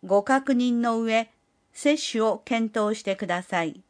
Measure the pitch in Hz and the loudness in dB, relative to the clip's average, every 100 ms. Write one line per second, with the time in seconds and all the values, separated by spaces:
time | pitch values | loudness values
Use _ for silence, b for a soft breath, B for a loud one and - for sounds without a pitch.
0 | 180 202 202 262 269 247 247 233 233 226 | 0 2 4 2 2 0 2 0 0 0
1 | 226 226 220 _ _ _ _ - 285 302 | 0 0 -2 _ _ _ _ -2 2 2
2 | - 226 220 214 - 233 226 220 214 220 | 0 0 0 0 -2 -2 -2 -2 -2 -2
3 | 202 190 185 175 - 175 160 190 | -4 -4 -4 -4 -2 -2 -2 -6